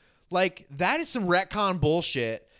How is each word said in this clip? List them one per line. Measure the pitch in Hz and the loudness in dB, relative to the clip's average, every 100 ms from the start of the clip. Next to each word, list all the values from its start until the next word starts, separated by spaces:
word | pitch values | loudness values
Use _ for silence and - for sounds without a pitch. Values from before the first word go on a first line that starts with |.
| _ _ - | _ _ -6
Like, | 180 185 185 - | 0 0 -2 -12
that | 139 180 294 | -2 0 0
is | 330 | -2
some | 254 185 | -2 2
retcon | 175 190 208 202 185 | 2 2 0 0 2
bullshit. | 151 165 165 139 113 113 - _ | 2 2 0 -2 -2 -4 -10 _